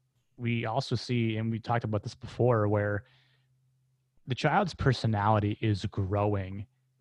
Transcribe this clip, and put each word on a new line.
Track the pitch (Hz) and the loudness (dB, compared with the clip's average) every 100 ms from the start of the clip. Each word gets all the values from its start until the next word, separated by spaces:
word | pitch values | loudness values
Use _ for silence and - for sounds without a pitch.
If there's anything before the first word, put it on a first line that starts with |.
| _ _ _ - | _ _ _ -8
we | 117 117 113 | -4 -2 -2
also | 123 - | -4 -2
see, | 120 - 120 113 110 | -4 -2 -2 0 -2
and | 113 | -4
we | 110 | -4
talked | - 117 | -2 -2
about | 110 107 | 0 -4
this | 120 | -6
before, | - - - 120 113 104 | -14 -14 0 4 4 4
where | 104 104 101 - _ _ _ _ _ _ _ _ _ _ _ - | 2 0 -4 -8 _ _ _ _ _ _ _ _ _ _ _ -8
the | |
child's | 123 151 175 190 | -2 2 2 0
personality | - 135 120 110 104 104 107 104 110 | 0 2 2 0 2 4 4 2 0
is | 110 98 101 | 0 0 -2
growing. | - 95 101 104 101 92 98 104 _ _ _ | -4 -2 0 0 0 -4 -10 -14 _ _ _